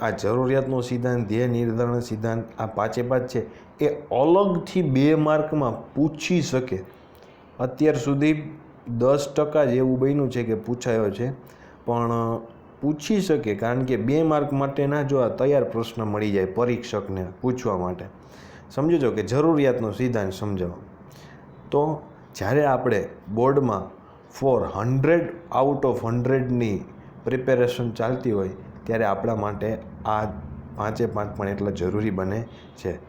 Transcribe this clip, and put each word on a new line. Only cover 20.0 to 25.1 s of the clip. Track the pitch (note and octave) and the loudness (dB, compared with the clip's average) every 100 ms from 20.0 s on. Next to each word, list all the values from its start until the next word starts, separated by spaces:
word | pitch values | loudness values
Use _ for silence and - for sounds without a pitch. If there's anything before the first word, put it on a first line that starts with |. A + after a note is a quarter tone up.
| B2+ A#2 G2 | 0 0 -2
સમજાવો. | F#2+ G#2 G2 F2 - - - - - - - - - - | -4 -4 -2 -4 -6 -16 -20 -20 -20 -20 -20 -20 -20 -2
તો | C#3+ D3+ D3+ - - - - | 0 0 -2 -10 -20 -16 -6
જ્યારે | G2 C#3 D3 | 0 4 4
આપણે | B2+ A#2+ G#2 - - - G#2+ | 2 2 0 -2 -8 -6 2
બોર્ડમાં | B2+ C#3+ B2+ G2 F#2 - - - - - | 2 4 2 0 -6 -14 -20 -20 -20 -2
for | C3+ A#2 | 2 2
hundred | E2+ F#2 A2+ C3 D3+ | 0 -2 0 2 4